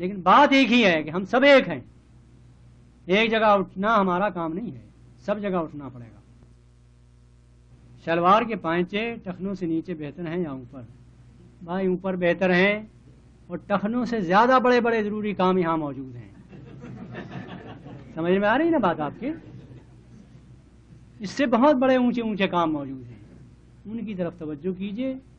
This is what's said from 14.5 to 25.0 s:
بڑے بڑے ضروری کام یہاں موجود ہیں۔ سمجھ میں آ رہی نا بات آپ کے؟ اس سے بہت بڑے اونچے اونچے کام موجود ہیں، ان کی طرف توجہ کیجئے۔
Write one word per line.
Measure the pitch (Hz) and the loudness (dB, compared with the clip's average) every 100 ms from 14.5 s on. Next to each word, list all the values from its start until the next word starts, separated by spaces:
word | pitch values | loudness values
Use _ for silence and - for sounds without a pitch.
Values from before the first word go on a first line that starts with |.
| 262 | 4
بڑے | 247 247 | 4 2
بڑے | 233 226 | 2 0
ضروری | 208 214 208 | -2 -4 -6
کام | 190 185 185 | 0 2 2
یہاں | 165 165 | 2 0
موجود | 147 131 131 120 | -4 -8 -12 -14
ہیں۔ | 101 101 - - - - - - - - - - - - - - - - - | -18 -20 -20 -20 -20 -18 -18 -16 -16 -14 -14 -14 -14 -16 -16 -18 -18 -18 -16
سمجھ | 160 170 | -6 0
میں | 190 202 | 2 2
آ | 240 | 2
رہی | 330 | 2
نا | 320 | 2
بات | 196 160 | 0 -2
آپ | 143 - | -6 -8
کے؟ | 247 330 - - - - - - - - - - - - - - - - - - | -10 -10 -14 -20 -20 -20 -20 -20 -20 -20 -20 -20 -20 -20 -20 -20 -20 -20 -20 -14
اس | 202 | -10
سے | - 277 | -2 0
بہت | 226 285 269 | 4 4 4
بڑے | 262 262 | 4 4
اونچے | 247 240 | 2 0
اونچے | 226 202 190 | -4 -2 0
کام | 175 165 | 2 0
موجود | 151 139 131 120 | 0 -6 -12 -16
ہیں، | 110 - - - - - - | -20 -20 -20 -20 -20 -20 -20
ان | 196 226 208 | -14 -10 -8
کی | |
طرف | 190 170 170 | -6 -6 -6
توجہ | 151 147 165 185 | -10 -8 -6 -6
کیجئے۔ | 202 202 | -8 -6